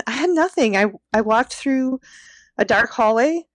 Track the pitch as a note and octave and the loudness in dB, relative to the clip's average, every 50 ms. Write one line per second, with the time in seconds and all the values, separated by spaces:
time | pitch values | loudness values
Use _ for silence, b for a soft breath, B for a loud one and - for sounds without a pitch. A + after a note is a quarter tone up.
0 | - - A3+ C4+ D4+ F4+ F4+ D#4 D#4+ F#4 - F4+ C4 A3 G3 F#3+ G#3 G#3+ G#3+ - | -8 -8 -6 -2 0 0 2 2 0 0 0 0 0 2 2 2 0 0 -2 -6
1 | _ _ - A3 A3 G#3+ A3 A3+ C4 - - - - C#4+ C4+ C4 C4 C4 C4 C4 | _ _ -2 -2 0 2 2 2 0 -2 -6 -6 -4 -2 -2 0 -2 -2 -4 -6
2 | B B B B B B B B B B B B F#3+ F#3+ A3 G3+ A#3 - - - | B B B B B B B B B B B B 0 0 2 0 0 0 0 0
3 | A3+ G#3+ A3 A3+ B3 D4+ E4 E4+ E4 _ | 0 2 2 2 2 0 0 -2 -6 _